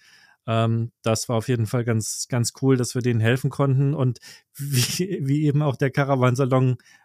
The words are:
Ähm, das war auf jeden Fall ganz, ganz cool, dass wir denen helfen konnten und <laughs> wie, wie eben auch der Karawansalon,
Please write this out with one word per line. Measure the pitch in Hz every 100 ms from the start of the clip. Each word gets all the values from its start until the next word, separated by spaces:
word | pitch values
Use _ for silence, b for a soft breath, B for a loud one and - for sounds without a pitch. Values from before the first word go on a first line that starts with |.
| b b b b -
Ähm, | 113 113 113 117 _
das | 117 113 -
war | 113
auf | 110
jeden | 120 110
Fall | 123
ganz, | 120 113 - - -
ganz | 123 117 -
cool, | 135 131
dass | 120
wir | 127
denen | 120 117
helfen | 113 131 139
konnten | - 139 131 139
und | 151 127 117 B B
<laughs> | _ -
wie, | 143 131 120 - 190 196
wie | 135 147
eben | 151 143
auch | 151 120
der | 139
Karawansalon, | 147 139 135 127 123 131 131 127 123 b b